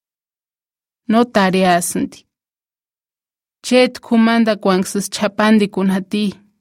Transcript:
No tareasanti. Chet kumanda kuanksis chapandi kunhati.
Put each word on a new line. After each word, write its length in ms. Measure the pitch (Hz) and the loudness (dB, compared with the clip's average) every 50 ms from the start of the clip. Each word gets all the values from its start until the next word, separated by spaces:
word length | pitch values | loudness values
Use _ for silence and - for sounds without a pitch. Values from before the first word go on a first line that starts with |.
| _ _ _ _ _ _ _ _ _ _ _ _ _ _ _ _ _ _ _ _ _ | _ _ _ _ _ _ _ _ _ _ _ _ _ _ _ _ _ _ _ _ _
No 160 | - 214 233 240 | -2 0 0 0
tareasanti. 1000 | 247 - 208 190 185 180 190 190 180 175 175 175 - - 180 - - - - _ _ _ _ _ _ _ _ _ _ _ _ _ _ _ _ _ _ _ _ _ _ _ _ _ _ _ _ - | 0 0 0 0 2 2 2 2 2 2 0 -2 -4 -6 -6 -6 -8 -10 -14 _ _ _ _ _ _ _ _ _ _ _ _ _ _ _ _ _ _ _ _ _ _ _ _ _ _ _ _ -4
Chet 360 | - 247 254 254 254 247 - | 0 2 2 2 2 -2 -6
kumanda 560 | - - 233 226 220 226 233 233 226 220 214 | -6 -2 0 2 2 2 2 2 0 0 -2
kuanksis 540 | 208 - 196 185 190 196 - - 202 190 - | -2 -2 0 0 0 -2 -4 -6 -8 -8 -8
chapandi 580 | - - 214 202 - - 214 214 220 214 208 | -6 -4 -4 -4 -2 0 2 2 2 2 2
kunhati. 760 | 202 - 185 196 190 190 196 190 - - 208 214 196 - - _ _ _ _ | 0 -2 -4 -2 -2 -2 -4 -4 -6 -4 -4 -4 -4 -6 -10 _ _ _ _